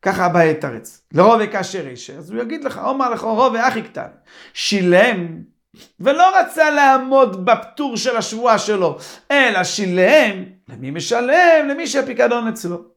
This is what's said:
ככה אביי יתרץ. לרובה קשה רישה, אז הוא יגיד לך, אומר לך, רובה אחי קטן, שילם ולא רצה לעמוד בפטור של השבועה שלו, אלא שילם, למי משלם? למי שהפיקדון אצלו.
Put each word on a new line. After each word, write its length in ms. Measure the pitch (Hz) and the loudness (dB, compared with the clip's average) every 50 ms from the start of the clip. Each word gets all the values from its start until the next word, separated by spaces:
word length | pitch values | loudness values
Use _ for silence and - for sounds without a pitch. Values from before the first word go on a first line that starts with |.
ככה 240 | - 185 185 190 180 | -2 -2 -2 0 0
אביי 260 | 175 165 175 165 160 | 2 2 4 2 2
יתרץ. 500 | 156 156 160 139 117 110 - - - _ _ _ | 2 -2 -4 -8 -8 -10 -14 -18 -20 _ _ _
לרובה 360 | - 143 180 214 233 220 214 | 2 4 6 6 6 4 2
קשה 340 | 202 214 202 185 - - 190 | -2 -4 -6 -6 -6 -8 -10
רישה, 360 | 151 135 123 120 - - 139 | -10 -10 -14 -16 -18 -18 -18
אז 140 | 143 156 165 | -18 -16 -12
הוא 100 | 208 226 | -10 -8
יגיד 220 | 240 226 330 320 294 | -8 -8 -8 -8 -8
לך, 180 | 269 - 220 - | -8 -8 -6 -4
אומר 260 | 240 269 277 269 247 | -4 -2 -2 -2 -4
לך, 120 | 226 - | -4 -4
רובה 460 | - 226 220 214 254 254 226 226 233 | -4 -4 0 0 0 0 0 0 -2
אחי 140 | 262 - 220 | -2 -2 -4
קטן, 260 | - - _ 151 - - - _ _ _ - - - - _ | -10 -10 _ -14 -14 -14 -16 _ _ _ -20 -20 -20 -18 _
שילם 880 | - - - 208 196 180 180 175 180 214 247 226 185 170 170 160 165 - _ _ _ _ _ _ _ - _ _ _ | -8 -6 -2 -2 0 2 4 6 6 4 4 2 -2 -6 -8 -10 -14 -18 _ _ _ _ _ _ _ -20 _ _ _
ולא 400 | 175 262 277 320 359 381 381 381 | -2 0 4 4 4 4 4 2
רצה 300 | - - - 320 320 311 | 0 0 0 0 0 2
לעמוד 760 | 302 285 285 269 269 262 254 262 269 269 262 214 190 190 180 | 2 4 4 4 4 2 2 2 4 4 4 4 0 -4 0
בפטור 520 | 226 226 226 - - _ - 294 277 233 | 0 0 0 0 -14 _ -8 -8 -6 -6
של 200 | 196 - 254 240 | -4 -4 -2 -2
השבועה 420 | 226 202 - 220 220 240 240 220 202 | -4 -6 -6 -8 -2 0 2 2 2
שלו, 380 | 214 208 214 196 180 160 135 - - - - - _ _ | 0 -2 -2 0 0 -2 -2 -6 -16 -20 -20 -20 _ _
אלא 320 | 277 285 262 240 208 185 180 | 0 2 2 2 2 0 -2
שילם, 800 | 175 - - 208 185 180 180 180 208 285 311 269 214 196 185 185 - - _ _ | -2 -4 -4 -4 -2 2 2 4 6 6 4 4 2 -2 -6 -12 -16 -20 _ _
למי 240 | - 117 110 127 135 | -20 -18 -14 -12 -10
משלם? 760 | 143 170 175 - 233 233 247 247 285 349 359 339 330 311 294 277 | -10 -8 -4 -4 -2 -2 0 2 2 4 6 6 4 4 2 0
למי 180 | 277 320 339 | -4 -6 -6
שהפיקדון 600 | 254 - 277 247 - 247 214 247 233 240 240 226 | -4 -4 -4 -4 -4 0 0 0 2 2 0 -2
אצלו. 360 | 226 220 220 - 175 175 165 - _ _ | -4 -6 -6 -8 -8 -8 -8 -12 _ _